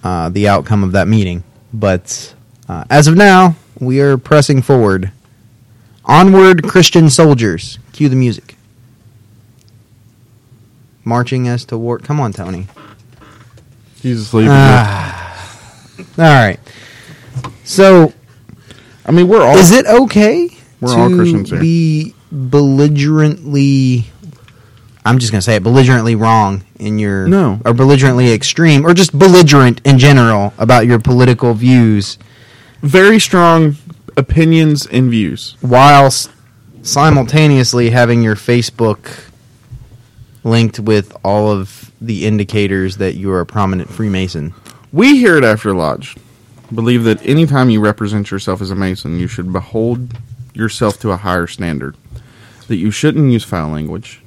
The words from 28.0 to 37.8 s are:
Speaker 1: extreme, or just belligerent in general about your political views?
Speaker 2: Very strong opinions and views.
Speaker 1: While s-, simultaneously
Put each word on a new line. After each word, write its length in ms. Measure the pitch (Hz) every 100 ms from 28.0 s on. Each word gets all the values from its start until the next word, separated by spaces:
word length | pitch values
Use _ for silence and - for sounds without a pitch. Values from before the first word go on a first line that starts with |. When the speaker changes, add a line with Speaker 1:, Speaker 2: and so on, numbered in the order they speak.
| 135 123 123
Speaker 1:
extreme, 520 | 113 - - 165 143 160
or 80 |
just 220 | 175 180 143
belligerent 640 | 190 180 160 143 127 117
in 140 | - 131
general 540 | 139 135 117 107 101 -
about 280 | 113 110 117
your 120 | 117
political 560 | 117 123 127 117 123
views? 640 | 110 123 127 113 104 98 - _ _ _ _ _ _
Speaker 2:
Very 360 | 147 185 196 220
strong 580 | - 185 170 165 156 143 - - - -
opinions 720 | 139 160 160 165 156 147 -
and 240 | 123 127
views. 460 | 117 92 65 - -
Speaker 1:
While 460 | 131 123 139 143 139
s-, 220 | - - _ _ _ _ -
simultaneously 1080 | - - 151 147 117 151 151 135 120 123